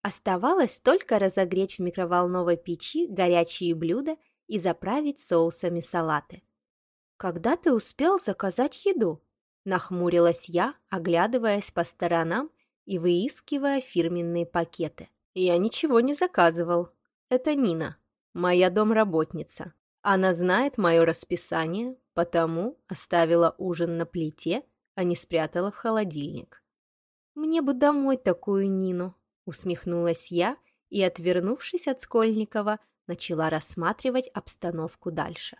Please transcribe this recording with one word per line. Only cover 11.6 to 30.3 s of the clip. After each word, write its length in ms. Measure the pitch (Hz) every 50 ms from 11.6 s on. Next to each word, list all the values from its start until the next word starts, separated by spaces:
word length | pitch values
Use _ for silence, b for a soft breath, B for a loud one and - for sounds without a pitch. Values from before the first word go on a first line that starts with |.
| 202 -
по 120 | _ 180
сторонам 680 | 170 - - _ 180 170 175 165 165 165 175 233 285 311 _ _ _ _ _ _ _
и 140 | - 196 170
выискивая 840 | 165 180 175 175 208 294 - - _ - 294 277 269 277 277 269
фирменные 640 | 254 - - 175 165 165 175 175 170 170 170 170 170
пакеты. 640 | 170 - 175 165 - - - 165 151 _ - - _ _ _ _ _
"Я 240 | _ 185 185 180 170
ничего 440 | 175 196 226 - - - 302 254 233
не 120 | 240 269
заказывал. 800 | 285 285 359 359 - - 175 165 165 170 170 170 175 170 175 - _ _ _ _ _ _ _ _
Это 240 | 254 254 254 311 302
Нина, 420 | 277 254 196 165 160 156 - - _ _ _ _ _ _ _ _
моя 340 | 180 175 180 180 180 185 185
домработница. 1040 | 175 208 214 214 226 220 220 202 160 160 160 - - 156 147 - - - - 160 _ _ _ _ _ _
Она 320 | _ 202 196 190 190 185 175
знает 420 | 165 180 180 180 214 269 285 -
моё 300 | - 196 170 165 165 165
расписание, 880 | 160 160 - - _ 175 170 - - 170 165 160 160 175 208 233 254 254 _ _ _
потому 680 | _ - 170 170 - 170 165 165 165 165 190 240 302 _ _ -
оставила 680 | 180 - - - - 170 165 160 170 170 170 160 -
ужин 400 | - 196 185 170 156 170 165 165
на 80 | 165 165
плите, 580 | 160 - 180 160 156 - _ - 160 180 262 285 _ _ _ _ _ _
а 80 | -
не 140 | 185 175 175
спрятала 540 | - - _ 170 160 156 151 - 175 185 202
в 60 | 202
холодильник". 840 | - - 233 220 220 214 180 151 151 143 143 135 123 - _ _ _ _ _ _ _ _ _ _ _ _ _ _ _ _ _ _
"Мне 280 | 294 311 311 320 330
бы 120 | 285 269 277
домой 420 | 247 285 285 294 285 269 269 269
такую 540 | 262 _ 196 175 - - - 196 196 196 196
Нину", — 440 | 190 190 190 185 180 175 180 185 180 _ _ _ _ _ _
усмехнулась 840 | 190 160 - - 185 175 165 - 180 170 170 170 170 165 165 - -